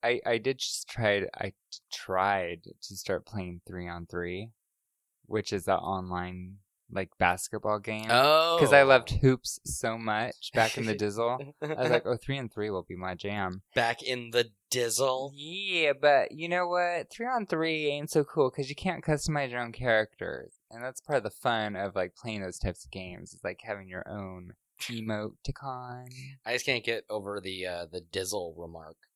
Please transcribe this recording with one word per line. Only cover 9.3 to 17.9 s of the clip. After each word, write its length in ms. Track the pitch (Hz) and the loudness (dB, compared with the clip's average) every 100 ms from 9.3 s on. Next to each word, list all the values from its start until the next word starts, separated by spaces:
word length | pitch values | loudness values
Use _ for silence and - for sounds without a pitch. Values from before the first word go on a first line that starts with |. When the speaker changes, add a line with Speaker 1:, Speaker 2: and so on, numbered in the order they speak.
| 127 - - - | 6 -2 -10 -8
Speaker 1:
so 320 | - 113 113 | -4 -4 -4
much 520 | 113 107 120 - - | -2 0 -2 -6 -4
back 240 | 127 110 - | 2 2 2
in 80 | 113 | -2
the 80 | |
Speaker 2:
<laughs> 20 | 104 | 0
Speaker 1:
Dizzle. 560 | 104 101 117 127 139 - | 0 0 0 0 -8 -10
I 140 | 151 | -8
was 160 | 156 131 | -2 2
like, 160 | 120 - | 2 2
"Oh, 100 | 117 | -4
Three 220 | - 139 | -2 -4
on 100 | 120 | -4
Three 220 | - 107 | -4 -4
will 140 | 95 | -4
be 120 | 87 90 | -6 -8
my 180 | 92 | -8
jam." 480 | 90 101 104 92 92 _ | -6 -6 -4 -4 -6 _
Speaker 2:
Back 280 | - 117 120 | 0 0 -2
in 280 | - 127 117 | -4 -6 -2
the 220 | 120 113 _ _ | 0 0 _ _
Dizzle? 600 | 127 120 110 131 131 139 | 0 0 2 2 0 -4
Speaker 1:
Yeah, 580 | 139 147 185 196 180 156 135 | -10 -12 -8 -2 2 2 6
but 300 | 147 139 110 | 6 6 4
you 160 | 147 165 | -4 -2
know 200 | 175 180 | 0 2
what? 420 | 180 175 175 - | 2 2 0 -6
Three 160 | - 233 | -8 -2
on 200 | 254 202 | -2 0
Three 420 | 160 160 156 | 0 0 0
ain't 220 | 151 | 0